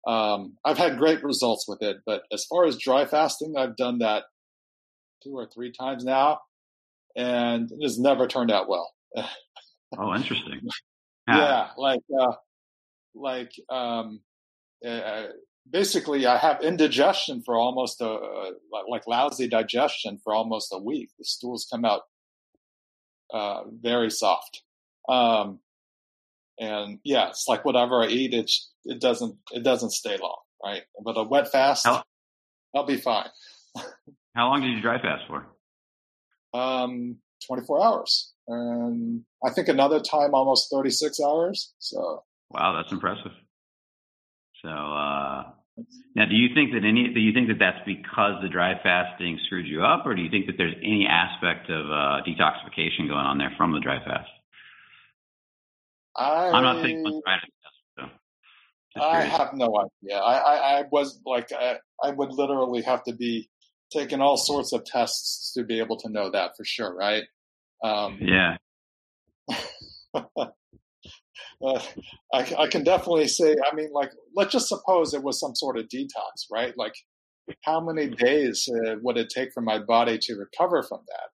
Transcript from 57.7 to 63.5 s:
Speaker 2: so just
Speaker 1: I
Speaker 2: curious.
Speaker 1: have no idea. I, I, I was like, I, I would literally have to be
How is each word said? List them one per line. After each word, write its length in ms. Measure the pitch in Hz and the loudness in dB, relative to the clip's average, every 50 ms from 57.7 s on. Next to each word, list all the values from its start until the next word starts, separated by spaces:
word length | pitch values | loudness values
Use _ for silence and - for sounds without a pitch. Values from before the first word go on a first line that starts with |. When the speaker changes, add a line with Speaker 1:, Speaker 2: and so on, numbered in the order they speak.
| _ _ _ _ _ - | _ _ _ _ _ -16
Speaker 2:
so 40 | 67 67 - _ _ _ _ _ _ _ _ _ _ _ _ _ _ _ _ | -16 -16 -16 _ _ _ _ _ _ _ _ _ _ _ _ _ _ _ _
just 120 | - 147 | 0 2
Speaker 1:
I 140 | 156 165 165 | 2 4 2
Speaker 2:
curious. 140 | 160 147 165 160 | 2 2 2 0
Speaker 1:
have 160 | 139 - - | 0 0 0
no 180 | 135 123 117 107 104 | 0 0 2 4 2
idea. 400 | 98 95 _ _ - 98 101 101 | 0 0 _ _ -10 -4 -2 2
I, 160 | 95 117 123 | 4 4 4
I, 420 | 135 139 147 147 147 135 139 139 143 | 6 6 4 4 4 4 4 2 2
I 20 | 139 135 | 2 2
was 260 | 147 147 143 139 - - _ | 0 0 0 0 -6 -12 _
like, 240 | 131 127 120 117 - | -2 -2 -2 -2 -4
I, 240 | 131 123 123 127 120 - _ _ _ - | -4 -2 -2 -2 -2 -4 _ _ _ -4
I 80 | - 139 | -4 -4
would 200 | 139 139 139 131 | -2 -2 -4 -4
literally 520 | 131 135 143 135 143 135 127 123 120 120 | 0 -2 0 0 2 0 0 0 0 -2
have 200 | 113 127 127 120 - | 0 0 0 0 -2
to 100 | 127 117 | -8 -8
be 340 | 117 123 120 117 113 101 _ | -4 -4 -4 -4 -4 -6 _